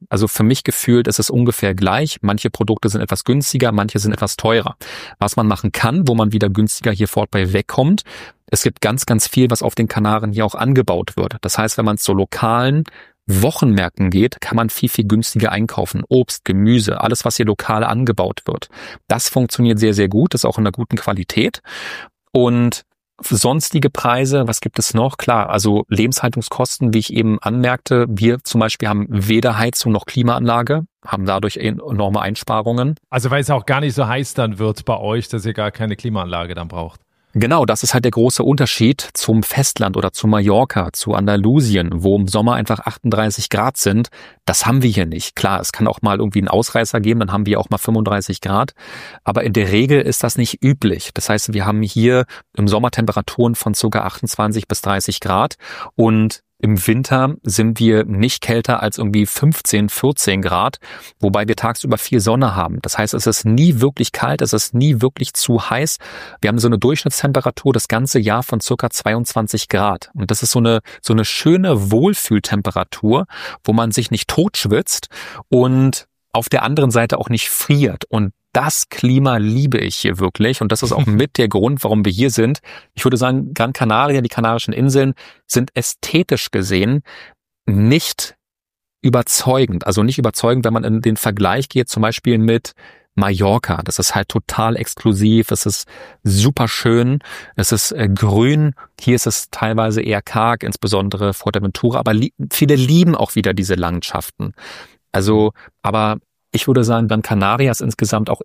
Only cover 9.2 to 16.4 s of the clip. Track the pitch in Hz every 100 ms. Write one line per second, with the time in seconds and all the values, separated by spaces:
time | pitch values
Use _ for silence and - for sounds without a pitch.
9.2 | - - 127 113 - - 113 - 104 107
10.2 | 107 104 110 - 123 131 113 87 92 -
11.2 | 92 - - - 110 - 110 104 - 95
12.2 | 98 - 113 117 127 147 156 - - _
13.2 | - 95 123 - 139 98 87 - 95 92
14.2 | 117 - - 113 113 - 123 - 104 107
15.2 | 113 110 110 101 113 - 101 - - 127
16.2 | 123 -